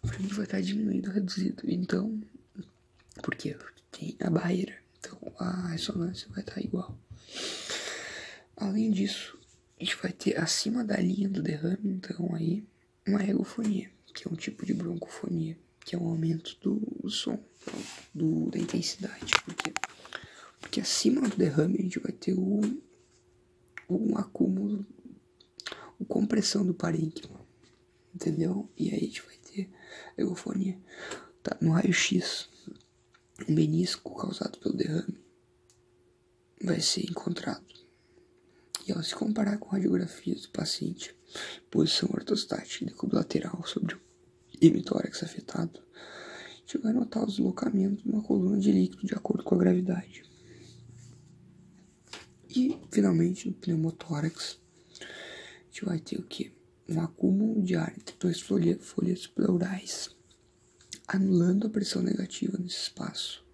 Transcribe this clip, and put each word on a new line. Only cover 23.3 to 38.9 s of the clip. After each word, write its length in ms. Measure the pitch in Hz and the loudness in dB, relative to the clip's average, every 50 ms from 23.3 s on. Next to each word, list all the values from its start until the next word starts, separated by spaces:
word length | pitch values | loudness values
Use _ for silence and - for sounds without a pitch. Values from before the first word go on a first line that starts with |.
| _ _ _ _ _ _ _ _ _ - - _ | _ _ _ _ _ _ _ _ _ -20 -4 _
um 280 | 180 - 220 214 208 | -2 0 2 2 0
acúmulo, 680 | - - - - - - 190 190 190 202 202 214 196 202 - - - - - - - _ _ _ _ - _ _ _ - - - - - - - _ | 0 -2 -4 0 2 2 2 4 2 0 -2 -2 -4 -4 -8 -14 -20 -20 -20 -20 -20 _ _ _ _ -20 _ _ _ -14 -12 -12 -12 -16 -20 -10 _
a 60 | 202 | -8
compressão 600 | - - - 208 214 233 220 190 - - 208 196 | -2 2 2 2 4 2 2 2 2 2 2 2
do 80 | 180 170 | 2 0
parênquima. 680 | - - 170 165 160 160 160 - - - - - - - _ _ _ - - _ _ _ _ _ _ _ _ - | 0 0 0 0 0 0 -2 -4 -8 -14 -14 -18 -20 -20 _ _ _ -20 -20 _ _ _ _ _ _ _ _ -14
Entendeu? 560 | 175 - 170 156 156 165 175 185 202 214 - - | -4 -2 -2 0 2 0 0 0 -2 -4 -8 -4
E 120 | - - - | -2 -2 0
aí 80 | - | 0
a 20 | - | 0
gente 220 | - - - - | -2 -2 -4 -10
vai 160 | - - - | -14 -14 -20
ter 320 | - - - - 196 190 - - - - - - - - - - | -20 -20 -12 -8 -8 -8 -8 -10 -20 -20 -20 -18 -18 -18 -14 -4
eufonia. 640 | - - 196 180 - - - - - 190 190 185 - - - - - - - - - - - - _ | -2 -2 -2 -2 -4 -6 -4 -2 -2 -2 -2 -4 -6 -12 -20 -18 -14 -12 -12 -12 -12 -14 -20 -20 _
Tá, 160 | _ - - - | _ -6 -2 2
no 120 | - 165 | 4 4
raio-x, 760 | 160 165 - - 175 - - - 196 185 - - - - - - - - - - - - _ _ _ _ _ _ _ - _ _ _ - - | 4 6 4 4 4 4 2 4 2 2 0 0 -6 -6 -8 -12 -16 -20 -18 -18 -18 -18 _ _ _ _ _ _ _ -20 _ _ _ -12 -2
um 60 | - 156 | 2 4
menisco 640 | 156 156 151 156 165 180 175 - - _ - - | 4 4 4 4 2 2 2 -2 -6 _ -12 -8
causado 420 | - - - - - - - - - | -6 -6 -6 -4 -4 -6 -6 -6 -6
pelo 160 | - 107 104 | -4 -2 -2
derrame 440 | - - - 156 82 - - - - - _ _ _ _ _ _ _ _ _ _ _ _ _ _ _ _ _ _ _ _ _ _ _ _ _ _ _ | 0 0 0 0 -2 -2 -4 -8 -10 -14 _ _ _ _ _ _ _ _ _ _ _ _ _ _ _ _ _ _ _ _ _ _ _ _ _ _ _
vai 180 | - 180 170 170 | 0 0 0 2
ser 240 | 165 - - 185 - - | 2 0 0 0 -2 -4
encontrado. 640 | 175 - - - 175 - - - - - - - - - - _ _ _ _ _ _ - _ _ _ _ _ _ _ _ _ _ _ - - | -4 -6 -4 -4 -6 -4 -4 -6 -6 -6 -10 -20 -20 -20 -20 _ _ _ _ _ _ -20 _ _ _ _ _ _ _ _ _ _ _ -10 -4
E 40 | - | -2